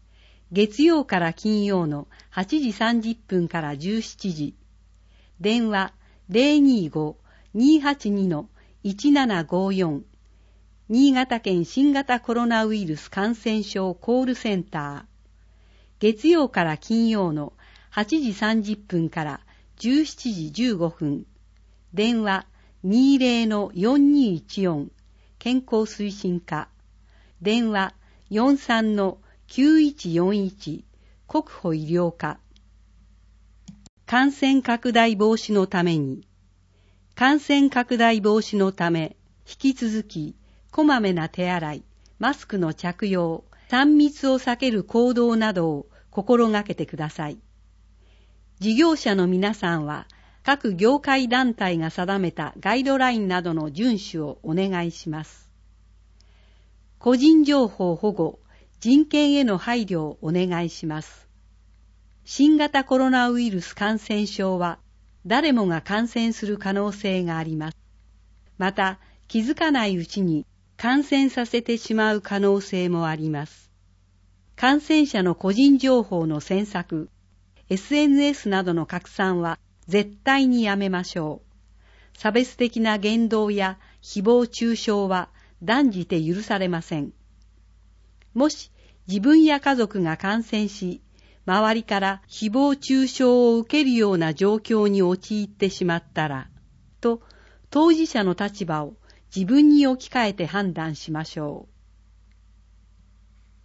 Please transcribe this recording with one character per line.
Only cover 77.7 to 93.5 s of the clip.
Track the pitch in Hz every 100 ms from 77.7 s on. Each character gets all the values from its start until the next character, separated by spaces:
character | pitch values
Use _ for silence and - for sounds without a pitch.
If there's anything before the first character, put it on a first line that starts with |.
| 190
ス | - 294
エ | 294
ヌ | 277
エ | 285
ス | 277 208
な | 190
ど | 180
の | 170
拡 | 151 175 -
散 | - 190 180
は | 170 165 _ _ -
絶 | 202 208 208
対 | - 269 262
に | 240
や | 214 196
め | 196
ま | 180
し | 180 180
ょ | 151 - - _ _ _ _ _ _
う。 | -
差 | 214
別 | 214 254 -
的 | 240 233
な | 220 214
言 | 208 226 226
動 | 214 208
や | 202 190 190 - _
誹 | - 202
謗 | 202 247 240
中 | - 233 220
傷 | -
は | 208 196 185 - _ _ _
断 | 170 247 277
じ | 185
て | 170 175
許 | 160 180
さ | 214 202
れ | 185
ま | 165
せ | - 160
ん。 | 135 - _ _ _ _ _ _ _ _ _ _ _
も | 226 302
し | - - _ - _ -
自 | 196
分 | 233 320
や | 311 285
家 | 277
族 | 262 208 202
が | 165 160
感 | 196 220
染 | 220 214 208
し、 | 202 180 - - _ _ _ -
周 | 190 220
り | 226
か | 220 196
ら | 196 196 -
誹 | - 220
謗 | 240 285 277
中 | - 269 262
傷 | -
を | 254 247 240